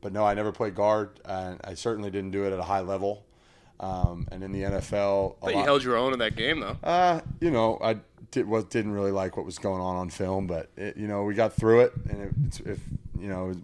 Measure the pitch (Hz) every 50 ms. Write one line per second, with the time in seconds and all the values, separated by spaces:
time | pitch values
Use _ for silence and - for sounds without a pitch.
0 | - 101 95 104 107 104 101 104 107 107 98 - 120 104 90 92 104 107 107 107
1 | 104 101 - - - - 98 95 92 92 90 - - 101 90 - - 117 113 107
2 | 104 101 92 101 95 95 92 98 98 98 95 90 87 85 98 98 92 90 98 95
3 | 98 101 104 104 - _ _ _ _ _ - - _ - _ _ 95 95 92 92
4 | 90 90 87 85 87 87 90 92 95 95 98 98 95 98 98 95 - - 104 104
5 | 101 101 98 98 98 95 - - - - - - - 143 143 139 127 127 120 117
6 | 123 135 131 123 113 107 107 110 110 135 160 160 107 98 127 147 - 160 170 175
7 | 180 180 170 160 - - - - 165 170 143 117 113 113 113 - - 113 113 104
8 | - - _ - - - - 135 117 101 110 110 104 - - 117 104 104 104 101
9 | 101 98 98 98 95 92 - 98 73 87 90 - - 101 95 92 92 92 92 90
10 | 92 85 80 - 98 92 95 98 98 87 87 80 - - - - 98 104 - -
11 | 107 104 104 101 101 104 104 107 113 107 - - 113 110 113 117 123 120 - -
12 | - - 101 101 101 98 - - 147 - - - - - 101 - - - - -
13 | - - - - 95 101 95 90 92 92 92 85